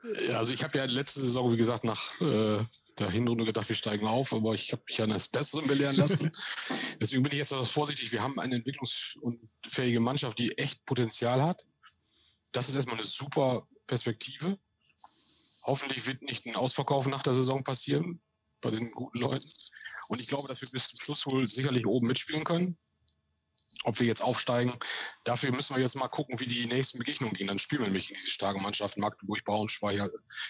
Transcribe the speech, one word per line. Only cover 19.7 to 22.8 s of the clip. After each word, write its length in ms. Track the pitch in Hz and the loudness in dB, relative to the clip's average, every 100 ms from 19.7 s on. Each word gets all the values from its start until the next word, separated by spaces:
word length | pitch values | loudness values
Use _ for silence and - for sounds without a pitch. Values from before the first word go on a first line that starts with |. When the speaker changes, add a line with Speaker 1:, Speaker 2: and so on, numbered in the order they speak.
| - - - - | -10 -14 -12 -4
Speaker 1:
Und 100 | 208 | -2
ich 80 | - | -2
glaube, 220 | 139 139 | -2 -2
dass 140 | 127 | -4
wir 80 | 131 | -4
bis 180 | 127 - | -4 -4
zum 100 | - | -4
Schluss 280 | - 147 143 | -4 -4 0
wohl 180 | 131 | 2
sicherlich 420 | 127 127 135 127 113 | 2 0 2 2 2
oben 200 | 123 117 | 2 2
mitspielen 380 | 127 - 151 | 0 -2 -4
können. 340 | 160 170 180 165 | 0 2 0 -4